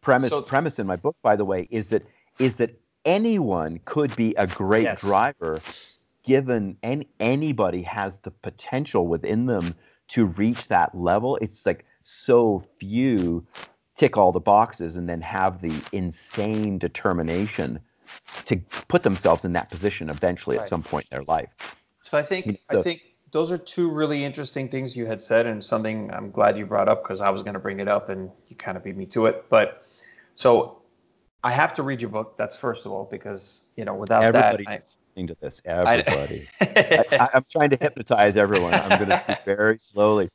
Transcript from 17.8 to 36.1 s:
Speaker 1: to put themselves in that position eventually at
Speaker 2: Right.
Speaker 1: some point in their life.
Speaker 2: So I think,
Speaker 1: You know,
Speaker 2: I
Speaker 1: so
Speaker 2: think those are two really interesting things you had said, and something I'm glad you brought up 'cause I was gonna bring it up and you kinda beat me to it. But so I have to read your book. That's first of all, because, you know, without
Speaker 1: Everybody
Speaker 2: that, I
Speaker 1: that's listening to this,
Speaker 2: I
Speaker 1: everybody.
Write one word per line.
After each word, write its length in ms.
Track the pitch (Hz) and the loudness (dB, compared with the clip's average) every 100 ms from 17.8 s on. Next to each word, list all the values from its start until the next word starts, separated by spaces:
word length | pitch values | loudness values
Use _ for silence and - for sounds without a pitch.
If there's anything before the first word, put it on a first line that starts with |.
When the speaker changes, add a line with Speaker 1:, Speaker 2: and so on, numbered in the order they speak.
| - _ _ - - - - | -14 _ _ -20 -18 -18 -4
Speaker 1:
to 100 | 101 - - - | -4 -4 -14 0
put 140 | 175 | 2
themselves 420 | 139 95 - 82 | 2 2 2 2
in 80 | 92 | 2
that 180 | 87 - | -4 -4
position 380 | 85 98 - 80 | -4 -4 -4 -8
eventually 460 | 73 92 90 - 65 | -2 -2 -2 -4 -4
at 40 | |
Speaker 2:
Right. 80 | 101 | -2
Speaker 1:
some 140 | 85 | -6
point 240 | 80 76 - | -4 -8 -6
in 60 | 65 | -10
their 80 | |
life. 260 | 71 80 71 _ - - _ _ - | -2 -2 -2 _ -20 -20 _ _ -4
Speaker 2:
So 60 | 147 | -2
I 40 | |
think, 240 | 147 185 185 | 0 -4 -4
Speaker 1:
You 60 | |
know, 60 | 202 _ | -6 _
Speaker 2:
I 20 | |
Speaker 1:
so 80 | 151 | 0
Speaker 2:
think 200 | 165 165 _ _ _ | 0 -4 _ _ _
those 220 | - 165 | -2 -2
are 60 | 175 | -4
two 320 | - - 170 | -6 -2 -2
really 340 | 151 151 147 | 0 -2 -2
interesting 440 | 139 139 139 143 131 | -4 -6 -8 -8 -6
things 280 | 135 131 123 | -6 -6 -8
you 100 | 113 | -6
had 140 | 110 | -8
said, 260 | - 113 117 | 0 2 2
and 160 | 107 | -2
something 480 | 98 110 110 110 104 | -4 -4 -2 -6 -8
I'm 180 | - 101 | -10 -10
glad 260 | 98 107 104 | 2 2 2
you 80 | 101 | -2
brought 220 | 104 98 | 0 2
up 160 | 107 | 2
'cause 160 | - 95 | -2 -4
I 100 | 101 | -2
was 120 | 95 | -2
gonna 180 | 95 98 | -4 -8
bring 180 | 104 98 | -6 -6
it 80 | 98 | -2
up 200 | 101 - | -2 -2
and 220 | 95 95 - _ | -10 -10 -16 _
you 80 | - | -16
kinda 240 | - 92 | -12 -10
beat 160 | 98 95 | -10 -12
me 100 | 92 | -6
to 200 | 120 113 | 0 2
it. 180 | 113 - | 0 2
But 380 | 110 104 - _ _ _ _ _ | 4 4 -4 _ _ _ _ _
so 420 | _ 131 117 - - _ _ _ _ _ _ | _ 4 4 2 -8 _ _ _ _ _ _
I 80 | 127 | -4
have 220 | 123 165 | 0 0
to 80 | - | 0
read 180 | 139 131 | -6 -6
your 100 | 117 | -6
book. 260 | 107 110 _ | -6 -8 _
That's 200 | 107 - | -8 -6
first 280 | 123 117 101 | -8 -6 -8
of 60 | |
all, 120 | 101 | -10
because, 580 | 101 107 104 98 - - _ - | -10 -12 -12 -12 -14 -20 _ -12
you 80 | |
know, 100 | 107 | -8
without 280 | 101 101 110 | -8 0 4
Speaker 1:
Everybody 400 | 113 120 113 101 | 6 6 4 2
Speaker 2:
that, 60 | 101 | -4
I 60 | 107 | -12
Speaker 1:
that's 180 | - - _ | -14 -20 _
listening 160 | - 87 | -10 -10
to 80 | 82 | -10
this, 200 | 73 - 87 | -14 -14 -6
Speaker 2:
I 20 | |
Speaker 1:
everybody. 760 | 85 92 120 - | 0 4 4 4